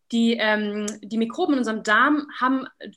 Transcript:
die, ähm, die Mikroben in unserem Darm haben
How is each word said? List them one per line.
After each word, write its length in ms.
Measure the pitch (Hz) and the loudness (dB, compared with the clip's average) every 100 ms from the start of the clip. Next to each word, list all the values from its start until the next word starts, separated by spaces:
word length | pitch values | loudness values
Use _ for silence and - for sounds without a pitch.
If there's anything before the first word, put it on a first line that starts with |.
| _ | _
die, 220 | 233 233 233 | 2 2 2
ähm, 480 | 214 214 208 208 208 - | 2 0 0 -4 -6 -10
die 160 | 202 220 | -6 -2
Mikroben 360 | 226 - 359 | -2 -2 0
in 60 | 269 | 0
unserem 240 | 220 220 | 0 -2
Darm 440 | - 214 269 302 285 - | 2 4 4 2 -2 -4
haben 300 | 254 262 - _ 208 | 0 0 -4 _ -20